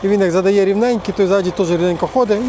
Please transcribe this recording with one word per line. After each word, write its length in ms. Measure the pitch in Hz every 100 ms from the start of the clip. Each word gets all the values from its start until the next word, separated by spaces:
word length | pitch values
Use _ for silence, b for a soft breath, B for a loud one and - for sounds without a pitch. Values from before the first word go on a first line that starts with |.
і 40 | 196
він 140 | 202
як 100 | 190
задає 340 | 175 190 202 190
рівненький, 480 | 202 247 233 - 190
той 100 | 190
ззаді 240 | 196 180
теж 200 | 175 175
рівненько 360 | 170 180 170 170
ходить, 320 | 262 233 208